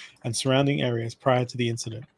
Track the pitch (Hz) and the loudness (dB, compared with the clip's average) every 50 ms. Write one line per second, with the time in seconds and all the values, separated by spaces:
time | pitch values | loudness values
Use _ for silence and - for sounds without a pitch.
0 | - - - _ - 123 113 - - 131 131 135 139 139 143 151 135 127 120 117 | -18 -20 -18 _ -8 -6 -4 -2 0 2 4 4 4 4 2 0 0 0 -2 -2
1 | 113 117 - _ - 135 127 123 127 123 - 120 123 117 117 117 - 117 110 107 | -4 -6 -8 _ 2 2 4 4 2 -2 -2 -2 -2 -2 -2 -4 -6 -8 -10 -12
2 | 139 - _ | -14 -16 _